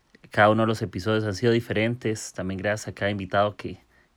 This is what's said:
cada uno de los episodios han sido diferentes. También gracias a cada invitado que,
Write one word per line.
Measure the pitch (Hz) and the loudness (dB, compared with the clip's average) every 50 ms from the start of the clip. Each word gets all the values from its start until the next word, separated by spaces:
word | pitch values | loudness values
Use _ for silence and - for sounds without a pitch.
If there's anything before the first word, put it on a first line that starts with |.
| _ _ _ _ - - | _ _ _ _ -20 -4
cada | - 117 104 107 | 2 6 6 6
uno | 107 110 113 | 6 6 4
de | |
los | 110 113 - 113 | 2 0 -2 -4
episodios | 90 - 101 90 110 110 110 107 | -6 -6 -4 -2 0 0 0 0
han | 107 98 | -2 -2
sido | 92 - 120 117 | 0 2 2 2
diferentes. | 117 117 - 104 104 107 117 120 123 - 113 110 107 - - - | 2 0 -2 -2 0 0 0 -2 -4 -4 -4 -4 -6 -8 -10 -10
También | - 92 92 95 92 | -8 -6 -6 -6 -4
gracias | 98 104 104 107 - - | -4 -4 -4 -4 -6 -10
a | 90 | -8
cada | - 101 101 | -4 -4 -4
invitado | 104 101 95 87 - 101 104 104 104 | -2 -4 -4 -2 0 0 0 0 -2
que, | - - - 95 - _ _ _ _ _ _ _ | -6 -10 -12 -12 -14 _ _ _ _ _ _ _